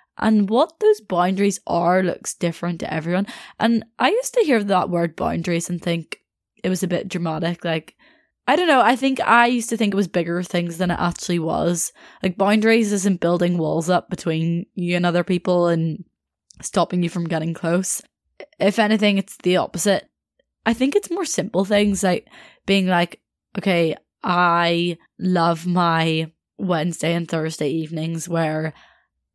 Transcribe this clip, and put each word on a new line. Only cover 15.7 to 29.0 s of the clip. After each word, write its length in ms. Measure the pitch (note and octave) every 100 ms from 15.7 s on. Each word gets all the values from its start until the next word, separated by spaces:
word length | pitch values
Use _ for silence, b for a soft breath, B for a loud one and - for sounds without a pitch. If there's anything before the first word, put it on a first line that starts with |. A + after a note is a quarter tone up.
| E3+ E3 D#3 - _ _ _ _ -
stopping 400 | - - E3+ F3+
you 60 | F3
from 200 | F3+ E3+
getting 260 | E3 D#3+
close. 480 | E3 E3+ F3 F#3 - - _ _ - - -
If 200 | G3 G3+
anything, 400 | G#3+ G#3+ G#3 G3
it's 180 | - -
the 140 | F3 F3+
opposite. 520 | C3+ F3 G3+ F#3 - _ _ _ _ _
I 100 | -
think 200 | A3+ C4
it's 160 | G4+ -
more 140 | F4
simple 400 | E4+ - G3 E3+
things, 380 | G3 G#3 G#3 G3
like 260 | F#3+ F3+ - B B B -
being 200 | G3 F#3
like, 340 | F3+ F3 - _ _ _ -
"Okay, 380 | G3 F3 E3 - _ _
I 760 | B3+ F3 F3 E3+ E3+ E3+ F3 E3 _ -
love 480 | F#3 F3+ E3 E3 E3+
my 640 | F3 F3 E3 E3 D#3+ D#3+ _ _ -
Wednesday 560 | G3 E3+ E3+ E3 D#3+
and 140 | E3+ E3
Thursday 400 | E3 D#3+ D#3+ D3
evenings 600 | D#3+ D#3 D#3+ D#3+ E3 E3+
where 460 | E3+ D#3 D#3 D#3+ - b b